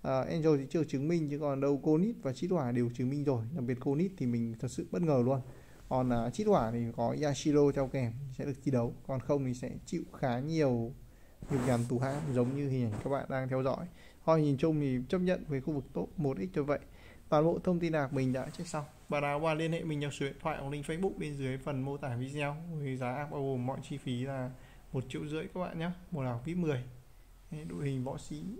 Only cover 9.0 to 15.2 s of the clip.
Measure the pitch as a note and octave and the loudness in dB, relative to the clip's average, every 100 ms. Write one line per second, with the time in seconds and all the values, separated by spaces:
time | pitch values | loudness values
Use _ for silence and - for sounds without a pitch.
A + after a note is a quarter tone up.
9 | - C3 - C#3+ C3 B2 C3 - - F3 | -4 -4 0 0 2 -2 -6 -8 -6 -6
10 | - - C#3 A#2+ D3 D#3+ C#3+ A#2+ A#2 - | -6 -2 0 0 0 4 4 4 0 -6
11 | - - - - - C#3 B2+ A#2+ A#2+ B2 | -18 -20 -20 -16 -2 0 2 2 2 0
12 | C3+ C#3+ D#3 B2+ B2 C#3 C#3+ C3 A#2 G#2+ | 0 -2 0 2 2 0 0 0 0 -2
13 | C3+ C#3 - C3+ C3 C3 C3 - F3 - | -2 -2 -2 -4 0 0 0 -2 -6 -12
14 | - - - D#3+ D3+ C#3 E3 D3+ C#3+ B2+ | -20 -4 4 6 6 4 4 4 2 0
15 | B2+ F#3 | 0 2